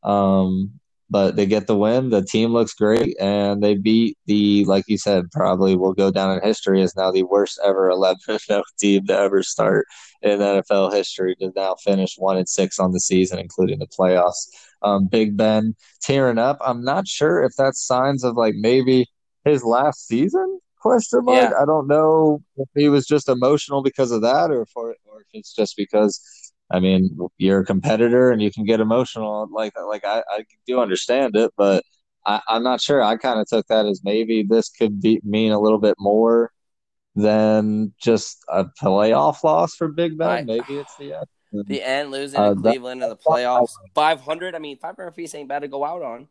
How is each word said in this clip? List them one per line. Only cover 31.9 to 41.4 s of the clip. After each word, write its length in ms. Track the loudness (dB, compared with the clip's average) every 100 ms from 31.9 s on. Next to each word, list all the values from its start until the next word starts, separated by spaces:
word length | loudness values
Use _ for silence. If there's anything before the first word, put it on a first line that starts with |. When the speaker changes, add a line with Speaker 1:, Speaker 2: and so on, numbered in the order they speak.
| _ _ _ -4
Speaker 1:
I, 160 | -4 -2
I'm 160 | -2
not 180 | 0 -2
sure. 220 | 0 2
I 140 | 2 0
kinda 280 | -2 -2 -2
took 200 | -2 0
that 180 | 0 0
as 160 | -2
maybe 380 | -4 -4 0 -2
this 280 | 2 0 0
could 300 | -2 -2 0
be, 220 | 0 0
mean 280 | 0 -2 0
a 80 | 2
little 180 | 2 2
bit 180 | 2 0
more 520 | 2 2 4 2 0 _ _ _ _ _ _ -2
than 800 | 0 2 2 2 0 -2 -4 -4
just 420 | 0 0 0 -16 -6
a 180 | -4 -4
playoff 800 | -4 -2 2 2 2 2 0
loss 320 | 0 0 0 -4
for 120 | -8
Big 300 | -4 -4 -2
Ben. 100 | -4
Speaker 2:
I, 140 | -4
Speaker 1:
Maybe 360 | -4 -6 -6 -12
it's 180 | -12 -18
the 160 | -16
end. 540 | -14 -16 _